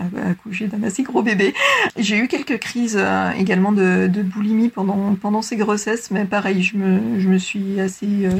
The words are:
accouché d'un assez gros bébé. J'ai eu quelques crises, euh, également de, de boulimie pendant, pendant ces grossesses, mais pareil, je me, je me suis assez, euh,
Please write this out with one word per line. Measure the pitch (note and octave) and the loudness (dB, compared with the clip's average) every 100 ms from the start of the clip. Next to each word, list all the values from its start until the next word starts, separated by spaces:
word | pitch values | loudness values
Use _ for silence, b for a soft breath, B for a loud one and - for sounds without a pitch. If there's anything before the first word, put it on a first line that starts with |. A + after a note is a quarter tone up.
| F3+ F#3+ | -6 -4
accouché | F#3 F3+ A3 F#3 G#3+ | -4 -4 -4 -6 -4
d'un | G#3 | -2
assez | A3 - | -4 -2
gros | C4 B3+ | -2 0
bébé. | G#3 G3+ G3 D4+ C#5 C5 A4 - | 0 2 2 2 0 2 0 -2
J'ai | G3+ G#3+ | 0 0
eu | B3+ | 0
quelques | D4+ C#4+ A#3 | -2 -2 -4
crises, | - A#3+ A#3 G#3 | -4 -4 -2 0
euh, | F#3+ F#3+ F#3 | 0 0 0
également | - F#3+ F#3 G3 | 0 0 2 2
de, | G#3 F#3 F#3 F#3 | 4 4 4 2
de | F#3+ | 2
boulimie | F#3+ G#3 G#3 A3 A#3 | 0 -2 0 2 2
pendant, | A3 G3 G3 G3+ F#3+ | 0 -2 0 0 0
pendant | G#3 G#3 | 0 -2
ces | A3+ A3+ | -2 -2
grossesses, | G#3+ G#3 G#3+ A#3 - | 0 0 -2 -4 -2
mais | A3 G3 | -2 0
pareil, | G3+ F#3+ F#3+ | -2 0 0
je | F3+ G#3 | 0 0
me, | F#3+ F#3 A3 A3 | 2 2 2 0
je | F#3 | 2
me | F#3+ | 2
suis | F#3 G3+ G3 G3 | 0 -4 -4 -2
assez, | F#3+ F#3 G#3 G3+ F#3+ | -2 -4 -2 0 0
euh, | F#3 | 0